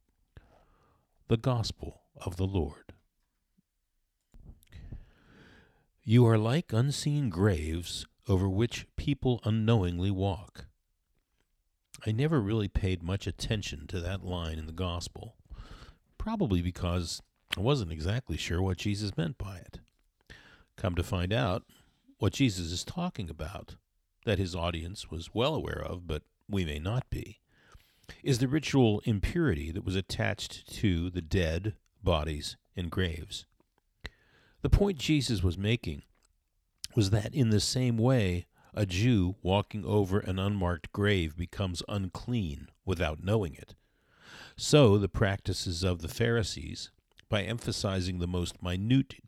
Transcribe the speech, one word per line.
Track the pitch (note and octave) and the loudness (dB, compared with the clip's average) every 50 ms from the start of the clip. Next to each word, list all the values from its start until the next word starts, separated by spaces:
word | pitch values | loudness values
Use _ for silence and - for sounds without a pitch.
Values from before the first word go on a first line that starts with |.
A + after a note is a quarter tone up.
| _ _ _ _ _ _ - - - _ _ _ _ _ _ _ _ _ _ _ _ _ _ _ _ - | _ _ _ _ _ _ -20 -20 -20 _ _ _ _ _ _ _ _ _ _ _ _ _ _ _ _ 0
The | A#2 | 0
Gospel | A2+ - C3+ B2 A#2 - - - - - D#2+ - - _ _ - | 2 2 2 0 0 -2 -4 -6 -8 -10 -12 -12 -14 _ _ -16
of | - - F#2 F2 | -12 -10 -6 -4
the | F#2 F#2+ | -2 -2
Lord. | F#2+ G2 F2+ D2 D2 - - - - - _ _ _ _ _ _ _ _ _ _ _ _ _ _ _ _ _ _ _ _ _ _ _ _ _ _ _ - - - - - - _ _ - - - - - - - - _ _ _ - - - - - - - - _ _ _ _ _ _ _ - | 0 0 0 -2 -2 -6 -12 -18 -20 -20 _ _ _ _ _ _ _ _ _ _ _ _ _ _ _ _ _ _ _ _ _ _ _ _ _ _ _ -20 -20 -20 -20 -20 -20 _ _ -18 -16 -14 -12 -12 -14 -14 -18 _ _ _ -20 -20 -20 -20 -20 -20 -20 -20 _ _ _ _ _ _ _ 2
"You | A2+ A2 B2 A#2+ | 6 8 8 8
are | A2+ A2+ | 8 8
like | G#2+ G#2+ A2+ B2+ C3 - - A2 | 6 4 2 0 0 0 0 2
unseen | A2+ C3 C#3+ C3+ - - D3 D3 D3 C#3 G#2+ | 2 2 2 0 -2 0 0 0 2 0 0
graves | D#2+ F2 G2+ G#2+ F2+ D2+ D#2 D#2 D#2+ E2+ E2+ - - - - - _ _ _ | 2 4 4 4 4 2 0 -2 -4 -4 -6 -6 -10 -10 -12 -14 _ _ _
over | - F#2+ F2+ G2 | 2 2 2 2
which | G2 F#2 G#2 A#2+ - - - - - _ | 2 2 0 0 0 -2 -6 -12 -12 _
people | - - D3 C#3 - - B2+ A#2+ - - | -6 -2 -2 -2 0 0 0 0 0 0
unknowingly | G#2+ A2 A2+ G#2+ A2+ A#2 G#2+ F2+ F2 F2 F2 F#2+ G2+ | 0 0 2 4 4 4 4 4 2 0 0 0 0
walk." | G2 F#2 F#2+ G2 F#2 G2+ F#2+ - - - C#2+ - _ _ _ _ _ _ _ _ _ _ _ _ _ _ _ _ _ _ _ _ _ _ _ _ - - - | 0 0 0 0 -2 -4 -8 -14 -18 -18 -20 -20 _ _ _ _ _ _ _ _ _ _ _ _ _ _ _ _ _ _ _ _ _ _ _ _ -18 -8 -4
I | G#2+ A2 | -2 0
never | A#2+ C#3+ D#3+ E3+ C3 | 0 2 2 2 2
really | G2+ G2 A2+ A2 G2+ F#2+ | 2 2 2 0 0 0
paid | - - G#2 F#2 F#2 E2 E2 | 0 0 0 0 0 0 -2
much | E2+ G2 F#2+ - | -2 -2 -2 -2
attention | F#2+ - - - - A2+ G2+ - - - D2+ D2+ | -6 -6 -4 -4 -2 -2 -2 -4 -6 -10 -10 -10
to | - - F2+ | -8 -6 -4
that | E2+ F2+ G2 F#2 F2+ | -4 -4 -4 -6 -6
line | F2+ F2+ F2 E2 D#2+ D#2+ | -6 -6 -4 -4 -4 -6
in | D#2 D#2 | -6 -8
the | D#2+ | -8
Gospel, | E2 E2+ F#2 F2 F2 F2 - - - - - - - _ _ - - - - - - - - - - _ _ _ _ | -6 -4 -4 -2 -4 -4 -6 -10 -12 -14 -16 -16 -18 _ _ -18 -16 -16 -16 -16 -18 -20 -20 -20 -20 _ _ _ _
probably | - - G#3+ A#3 G#3 F3 G#2+ F#2+ F2 | -8 -6 -4 -2 0 2 2 2 2
because | E2+ F2+ - - F#2 F2 F2 F2+ E2+ - - - - _ _ _ _ - - | 2 0 -2 -2 -2 -2 0 -2 -2 -4 -8 -10 -14 _ _ _ _ -6 -4
I | F#2+ | 0
wasn't | G2 C3 D3 C3 F#2+ E2 | 2 2 2 2 0 -2
exactly | E2 D#2 D2+ F#2 A2 B2+ - - D#2 | -4 -4 -2 -2 -2 -2 -2 -4 -6
sure | - - - E2+ F2 | -4 -4 -2 0 0
what | F#2+ F#2 F2+ | 2 0 0
Jesus | - - G#2 G2+ G2+ G#2+ G2 - | 0 -2 -2 -2 -2 -4 -4 -4
meant | D#3 E3+ D#3 C3+ | -4 -4 -4 -4
by | - F#2+ G2 F#2+ | -6 -8 -10 -10
it. | F2 - - - - - _ _ _ _ _ _ _ _ - - - - - - - _ _ _ | -12 -14 -16 -18 -20 -20 _ _ _ _ _ _ _ _ -20 -20 -20 -20 -20 -20 -20 _ _ _
Come | - - F#2+ E2+ | -4 -4 -2 -2
to | F2 E2+ | -2 -2
find | - G2+ F2 F2+ F#2 G#2+ | -2 -2 -2 0 0 0
out, | B2+ C3+ F2+ F#2 - - _ - _ _ _ _ _ _ _ _ | 0 2 0 0 -2 -4 _ -20 _ _ _ _ _ _ _ _
what | - A2 G2 | -2 0 0
Jesus | - - C#3 A#2+ F#2 F#2 E2+ E2 | 2 4 2 2 2 0 -4 -4
is | F2+ F2 - | -4 -6 -6
talking | - - F3 F3 F3+ - - F#2 D#2+ | -8 -6 -6 -6 -6 -6 -8 -10 -8
about, | D#2+ D#2+ D2+ - G2 D#2 - - - - _ _ _ _ _ _ _ _ - | -8 -8 -10 -10 -10 -12 -14 -16 -20 -20 _ _ _ _ _ _ _ _ -2
that | A#2 G2+ F#2+ | 0 0 0
his | F#2+ E2+ F2+ | 0 -2 -2
audience | F2 E2+ F2 E2+ E2 E2 E2+ G2 - - - | -2 -2 -2 -2 -4 -6 -8 -10 -12 -12 -10
was | D#2+ E2 E2 - - | -10 -10 -10 -6 -2
well | G#2 B2+ D#3 D#3 | 0 0 0 0
aware | G#2 D2 D2+ D2+ D2 | -2 -4 -4 -6 -6
of, | D2 D#2 F2 F2+ F2 | -6 -6 -8 -8 -6
but | E2 D2+ D2+ - _ _ _ _ | -6 -6 -6 -6 _ _ _ _
we | - G#2 G2 F2 | -4 -2 -2 0
may | D#2 D2 D2 | 0 -2 -4
not | D#2 G2 A#2 C3+ - - | -4 -2 -2 -4 -4 -4
be, | - E2+ - - - _ _ _ _ _ _ _ - - _ _ _ _ _ - - - - | -6 -8 -8 -10 -14 _ _ _ _ _ _ _ -20 -20 _ _ _ _ _ -20 -18 -4 0
is | C#3+ C3 A2 | 0 2 2
the | C3+ | 2
ritual | B2+ D3 D#3 - - - C3+ B2 A2 G#2 G#2 - | 2 0 0 0 2 4 6 6 6 6 4 2
impurity | B2 G#2+ G2 - - - F3 D#3+ B2+ D#2+ D2 D2 D#2+ | 0 0 2 0 0 0 2 2 2 2 0 -2 -4
that | E2+ G2 - | -6 -4 -2
was | F#2+ F#2 | -2 -2
attached | F#2+ F#2 - - - G#2+ G2+ G2+ - - - - - - - - | -2 -2 -4 -4 -2 -2 -2 -2 -4 -8 -12 -12 -14 -16 -14 -4
to | - - G2 F2 E2 F2 F#2 | 0 2 2 2 2 0 -2
the | F2 F2+ | -4 -6
dead, | D#2+ D#2 - F#2 E2+ D#2 D#2+ F2 G2 G#2+ - - _ _ _ _ | -4 0 0 2 2 2 0 -2 -2 -4 -8 -8 _ _ _ _
bodies, | F2+ F2+ E2+ D2+ D2+ D#2+ D2+ D2+ - - - - _ _ - | 0 2 2 2 2 -2 -4 -6 -6 -10 -12 -14 _ _ -8
and | F#2+ F2 E2 | -8 -6 -4
graves. | - F#2 F#2 E2+ D#2+ D#2+ D#2+ - - - - _ _ _ _ _ _ _ _ _ _ _ - - _ _ _ _ _ _ _ _ _ _ | -2 -2 -2 -2 -2 -6 -10 -12 -14 -14 -16 _ _ _ _ _ _ _ _ _ _ _ -18 -18 _ _ _ _ _ _ _ _ _ _
The | - B2+ | 0 4
point | - - G3+ G3+ F#3 C3 | 4 4 4 4 0 -2
Jesus | - - D#3 C#3+ A#2 - A2+ F2+ F2+ | 0 2 2 2 2 2 0 2 2
was | F2+ E2 | 0 0
making | G2 G2+ G#2+ B2 - - E2+ C#2+ D2 - _ _ _ _ _ _ _ _ _ _ _ _ _ _ _ - - - | 0 0 0 0 0 -2 -6 -8 -8 -12 _ _ _ _ _ _ _ _ _ _ _ _ _ _ _ -12 -2 2
was | A#2+ G2+ G2 | 2 2 4
that | A2 G#2 G#2+ - - | 2 0 0 0 0
in | D3+ A#2+ A2 | 2 4 4
the | G#2+ G2 | 4 4
same | - - - B2+ B2+ B2 A#2 | 4 2 0 0 2 2 2
way, | A2 A2+ C3 C3+ A#2+ G2+ F#2 F2 F2 - _ _ _ _ - | 4 4 4 4 4 4 2 0 0 -4 _ _ _ _ -8
a | - - G#2 | -4 -2 -2
Jew | F#2 F2 F#2 A2+ B2+ A#2+ G2 F2+ F2+ F#2 - | 0 2 2 4 6 6 6 4 2 0 -2
walking | - F2 F#2+ G#2 - - - G#2+ D#2 | 0 2 2 2 2 0 -6 -6 -2
over | - G#2 G#2 G2 F2+ F#2+ G#2 | 2 2 2 4 2 2 0
an | - F#2 F#2 | 0 0 -2
unmarked | F#2+ F#2+ G2+ G#2 G2 F2+ F2 F2 D#2+ - - | 0 0 0 0 0 0 0 0 -2 -6 -8
grave | - G2+ G2+ G#2 G2+ F#2 D#2+ D#2 D#2 | -4 0 2 2 2 2 0 -2 -2
becomes | E2+ E2+ - - - G2+ F#2 F2 - - - | -6 -8 -6 -4 -4 -4 -2 -4 -6 -6 -4
unclean | G#2 G2+ F#2+ F2 - - - A#2+ B2 A2+ F#2+ D#2 C#2 C2+ - - - _ - | -4 -4 -4 -4 -6 -8 -6 -4 -2 -2 -2 -2 -4 -8 -12 -16 -20 _ -4
without | F#2+ F2+ D#2+ F2 D2+ D#2 C#2+ E2+ | -2 0 0 0 -2 -2 -2 -2
knowing | G2 A2 A2 F#2+ D2+ C#2 | 0 0 0 0 -2 -6
it. | - - - - - _ _ _ _ _ _ _ _ - - - - - - - | -10 -16 -18 -20 -20 _ _ _ _ _ _ _ _ -20 -20 -20 -20 -20 -18 -12
So | - - - D3+ D3 C3 G#2 G2+ G#2 | -8 0 4 6 8 8 8 6 6
the | G2 F#2+ | 2 0
practices | - - G#2+ G2 G2 - - - F2+ - - F#2+ E2+ E2 F#2+ | 0 0 0 0 0 -2 -4 -4 -4 -4 -4 -4 -4 0 0
of | F#2 F2+ E2 E2+ | 0 0 -2 -4
the | |
Pharisees, | E2+ - - A#2 A#2 A#2 A#2 F2 - - C#2+ D2 D#2 F2 - - - _ _ _ _ _ - - - | -6 -2 -2 0 0 2 0 0 -2 -4 -8 -8 -10 -10 -10 -12 -14 _ _ _ _ _ -16 -6 -2
by | G#2+ G#2 | -2 -2
emphasizing | F2+ G2 A#2 A2+ - F#2+ F2 - - G2+ F#2+ F#2+ F2 F#2 F2+ F2 | -2 -2 -6 -6 -4 -4 -4 -2 -2 -2 0 0 -2 -2 -2 -2
the | F2 | -2
most | F2 F2+ F2+ F2 - - - | -2 0 -2 -2 -4 -6 -6
minute | - F2+ F2+ F#2 G#2 A#2 C#3 E3+ - - - - - | -6 -4 -2 0 2 4 4 4 4 2 -4 -20 -8